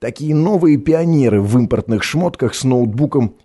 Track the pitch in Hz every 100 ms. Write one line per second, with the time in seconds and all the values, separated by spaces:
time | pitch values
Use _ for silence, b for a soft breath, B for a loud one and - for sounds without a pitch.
0 | 120 - 151 151 170 196 165 147 - 160
1 | 170 156 120 104 101 123 113 113 110 110
2 | - 151 180 - 123 - 131 123 120 110
3 | 147 143 113 -